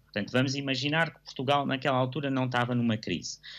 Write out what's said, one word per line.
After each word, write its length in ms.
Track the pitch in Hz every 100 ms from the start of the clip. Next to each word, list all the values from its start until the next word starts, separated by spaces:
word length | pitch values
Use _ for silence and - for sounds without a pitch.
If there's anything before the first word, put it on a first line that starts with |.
Portanto, 280 | _ 104 -
vamos 240 | 123 131 139
imaginar 580 | 139 123 143 160 160
que 100 | -
Portugal, 420 | - - 131 143 135
naquela 320 | 135 143 127
altura, 320 | 131 156 139
não 160 | 131 127
estava 300 | 123 120 120
numa 220 | 117 110
crise. 420 | 101 90 - - -